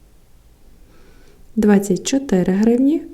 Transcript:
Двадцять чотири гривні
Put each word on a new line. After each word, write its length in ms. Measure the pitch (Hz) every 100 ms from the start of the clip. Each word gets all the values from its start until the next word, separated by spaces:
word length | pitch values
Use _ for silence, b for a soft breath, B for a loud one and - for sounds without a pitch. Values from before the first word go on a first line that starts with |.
| - - - - - _ - - b b b b b b b 226
Двадцять 500 | 208 202 202 180 -
чотири 460 | 269 269 185 180
гривні 500 | 190 220 240 269 320 -